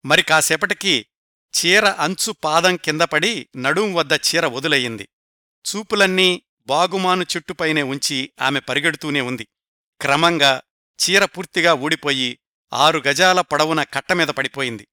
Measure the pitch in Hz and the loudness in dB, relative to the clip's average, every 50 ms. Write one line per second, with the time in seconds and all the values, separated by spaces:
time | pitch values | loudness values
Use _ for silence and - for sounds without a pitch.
0 | - 135 151 180 180 - 156 156 143 - 160 151 202 185 202 _ - 196 156 117 | 0 2 2 2 2 4 2 2 4 2 0 -2 -2 -4 -4 _ -2 0 0 -2
1 | 104 _ _ _ _ _ _ _ _ _ - - - 170 185 214 - 196 190 - | -2 _ _ _ _ _ _ _ _ _ -6 -2 2 4 4 4 4 2 0 0
2 | 151 165 185 - - 220 - _ - 156 156 170 170 185 180 165 - 170 151 156 | -2 -4 -2 -4 -6 -6 -6 _ -2 2 2 4 4 2 0 0 -4 -4 0 0
3 | 170 - - 151 165 220 233 160 120 _ _ 135 127 139 156 185 214 208 180 170 | 0 0 2 0 0 0 -4 -4 -10 _ _ -4 -2 0 0 0 -2 0 0 -2
4 | 156 139 160 143 - - - 170 170 143 117 135 135 160 147 135 123 120 113 104 | 0 0 0 0 0 0 0 0 0 0 -4 -4 -2 0 0 0 0 -2 -6 -10
5 | 98 _ _ _ _ _ _ _ _ _ _ _ _ - - 202 220 _ 220 208 | -14 _ _ _ _ _ _ _ _ _ _ _ _ -8 -8 -8 -4 _ 2 2
6 | 196 185 185 185 185 185 180 180 _ _ _ _ _ - 135 156 175 180 180 190 | 2 2 4 2 2 2 0 -2 _ _ _ _ _ -2 0 0 0 0 0 -2
7 | 185 180 180 185 175 - - 175 - - 175 - 170 160 156 151 143 131 135 143 | 0 0 0 0 -2 -4 -6 -8 -8 -10 -6 -4 -2 -2 0 -2 -2 -2 -4 -6
8 | - - 147 131 131 - _ - 127 135 143 135 - - 127 143 143 165 156 - | -6 -4 -4 -4 -6 -8 _ -4 -2 -2 -2 -2 -4 -2 -4 -2 -2 -2 -4 -2
9 | - 151 147 143 127 123 127 117 110 _ _ _ _ _ _ _ _ _ _ _ | -6 -4 -4 -4 -4 -4 -6 -8 -10 _ _ _ _ _ _ _ _ _ _ _
10 | - 139 139 151 165 170 170 156 143 139 131 131 _ _ _ _ _ _ _ - | 0 0 2 4 4 2 2 4 2 2 2 0 _ _ _ _ _ _ _ -4
11 | - - 185 202 202 - - 180 180 - - 175 160 170 165 127 131 151 160 - | -2 2 2 2 2 0 -4 -12 -12 -6 -2 2 2 2 2 2 0 -2 -4 -2
12 | - 147 139 131 127 123 120 _ _ _ _ _ _ _ - 120 139 156 160 156 | -2 -2 -2 -2 -2 -4 -6 _ _ _ _ _ _ _ 0 2 2 2 2 2
13 | 131 143 143 139 185 185 185 180 170 _ 151 147 151 156 160 156 139 _ - 139 | 0 0 2 4 4 4 4 2 0 _ 0 0 2 2 2 -2 -2 _ -4 -8
14 | - - 185 175 160 147 139 135 135 131 - 139 135 123 113 104 - _ | -2 -2 0 0 0 -2 -2 -6 -6 -6 -4 -6 -6 -6 -6 -12 -16 _